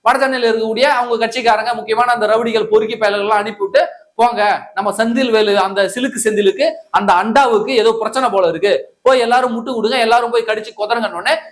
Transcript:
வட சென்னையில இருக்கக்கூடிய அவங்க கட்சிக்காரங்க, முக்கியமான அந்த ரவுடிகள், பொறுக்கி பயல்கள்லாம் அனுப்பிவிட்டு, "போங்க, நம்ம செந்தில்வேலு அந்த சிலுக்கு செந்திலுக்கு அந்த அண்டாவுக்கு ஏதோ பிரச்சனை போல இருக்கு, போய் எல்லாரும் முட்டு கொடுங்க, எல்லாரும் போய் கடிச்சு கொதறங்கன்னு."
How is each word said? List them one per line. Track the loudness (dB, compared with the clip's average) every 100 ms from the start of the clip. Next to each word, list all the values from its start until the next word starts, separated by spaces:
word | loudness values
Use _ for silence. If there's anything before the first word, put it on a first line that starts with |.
வட | 0 0
சென்னையில | 0 0 0
இருக்கக்கூடிய | 0 -2 0
அவங்க | 0 0 0 -2 -2
கட்சிக்காரங்க, | -2 0 0 0
முக்கியமான | -6 -4 0 2
அந்த | 2 2
ரவுடிகள், | 2 0 -2 2
பொறுக்கி | 2 0 -2
பயல்கள்லாம் | -2 0 0 0
அனுப்பிவிட்டு, | -2 -6 -2 0 0 -4 _
"போங்க, | 0 0 2 0 0 -4
நம்ம | -6 -4
செந்தில்வேலு | -2 -2 0 2 2 2
அந்த | 2 0 0 -2
சிலுக்கு | -2 -6 -2
செந்திலுக்கு | -2 2 0 2 -2 -2 -4
அந்த | -2 2
அண்டாவுக்கு | 2 2 2 4 2 0
ஏதோ | 2 2 0
பிரச்சனை | -2 -2 0
போல | 2 0
இருக்கு, | 0 0 0 -4 _
போய் | 2 2
எல்லாரும் | 2 0 0
முட்டு | -4 -6
கொடுங்க, | -4 -2 0
எல்லாரும் | 2 2 2
போய் | -2 -2
கடிச்சு | -4 -6 -8
கொதறங்கன்னு." | -4 -2 -4 -4 -2 -2 -4